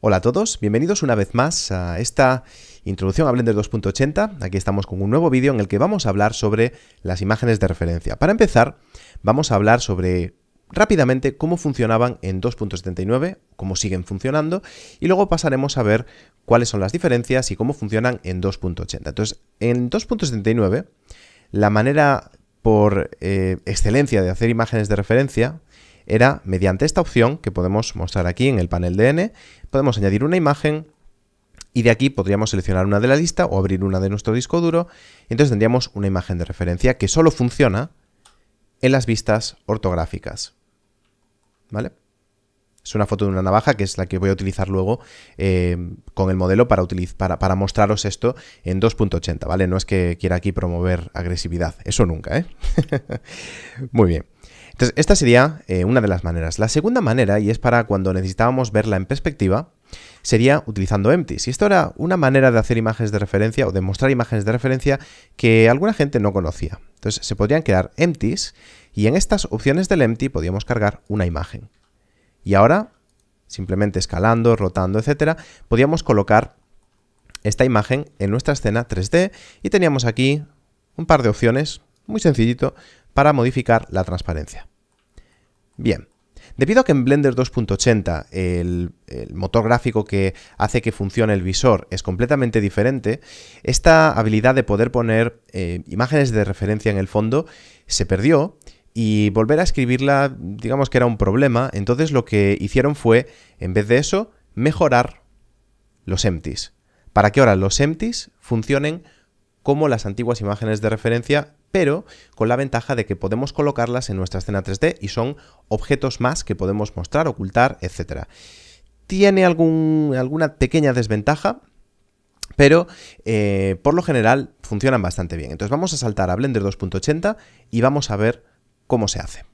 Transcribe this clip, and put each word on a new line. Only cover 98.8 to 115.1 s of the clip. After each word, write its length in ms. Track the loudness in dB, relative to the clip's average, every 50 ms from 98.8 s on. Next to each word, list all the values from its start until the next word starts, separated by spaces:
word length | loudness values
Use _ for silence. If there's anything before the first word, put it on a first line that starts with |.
| _ _ _
y 360 | -2 0 0 2 2 2 2
volver 320 | 2 2 2 2 2 2
a 20 | 2
escribirla, 720 | 0 0 0 0 0 0 0 2 2 2 2 2 -2 -4
digamos 520 | -8 -12 -12 -12 -8 -6 -4 -2 0 -2 0
que 80 | 2
era 80 | 2 2
un 120 | 2 2
problema. 520 | 0 0 0 2 2 2 2 2 0 -2 -2
Entonces 400 | -4 -6 -2 -2 0 0 0 0
lo 140 | 0 -2 -2
que 320 | 0 2 2 4 2 2 0
hicieron 360 | -2 -2 0 2 2 2 0
fue, 340 | 0 2 4 4 4 2 0 -14 -20 _ _ _ _
en 140 | -8 -2 -2
vez 140 | -2 2
de 120 | 2 2 2
eso, 320 | 2 2 -2 -2 -4 -4 _ _ _ _ _
mejorar 720 | -2 -2 -2 0 2 2 2 4 2 2 0 -6 _ _ _ _ _ _ _ _ _ _ _ _ _ _ _ _ _ _
los 220 | -6 -4 -2 -2
empties, 480 | -2 -2 -2 -8 -10 -10 -10 -12 -14 _ _ _ _ _ _ _ -2 _
para 180 | 2 2 4
que 80 | 4 4
ahora 160 | 4 6 4
los 240 | 4 2 0 0 0
empties 520 | 0 0 -2 -4 -6 -6 -6 -8 -12 _ _ _
funcionen 600 | _ -4 -4 -4 -2 -2 -2 -2 -2 -4 -6 -8 -14 _ _ _ _ _ _ _ _ _ _ _ _
como 240 | -2 0 2 2
las 180 | 0 0 0 -4
antiguas 360 | -8 -6 -6 -4 -4 -2 -2
imágenes 400 | -2 -6 -4 -4 -2 -4 -4 -2
de 80 | -2 -2
referencia, 680 | -4 -2 -2 -2 -2 -2 0 0 -2 -2 -2 -6 _ _ _ _
pero 360 | -2 0 0 2 0 -2 -6 -12 -20 -20 -20 _ _
con 160 | -4 -2 0
la 60 | 0
ventaja 400 | 0 -2 -2 -4 -6 -4 -2 -4
de 100 | -4 -2
que 100 | -4 -6
podemos 380 | -6 -4 -4 -4 -4 -4 -6 -4
colocarlas 560 | -2 -2 -2 0 -2 -4 -4 -4 -6 -6 -6
en 80 | -6
nuestra 220 | -6 -6 -6 -6 -8
escena 240 | -6 -4 -4 -4 -4
tres 160 | -6 -4 -2
D 180 | -2 -2 -2 -4
y 100 | -10
son 280 | -8